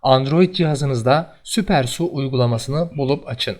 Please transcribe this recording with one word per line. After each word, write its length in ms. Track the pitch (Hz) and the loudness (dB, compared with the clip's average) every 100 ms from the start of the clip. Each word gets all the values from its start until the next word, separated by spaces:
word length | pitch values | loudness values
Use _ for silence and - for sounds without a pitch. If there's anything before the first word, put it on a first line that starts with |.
| 135 | 4
Android 480 | 131 135 160 185 | 2 4 2 2
cihazınızda 800 | 185 165 143 143 127 113 147 170 - | 2 0 0 -2 0 2 0 0 -14
Süper 400 | - - 196 170 | -6 -4 2 0
Su 260 | 127 - 170 | 0 -2 -4
uygulamasını 840 | 160 135 131 120 113 123 143 170 147 | -2 -2 0 2 0 -2 -4 -4 -2
bulup 300 | 131 139 - | -2 -2 -4
açın. 280 | 120 - | -6 -6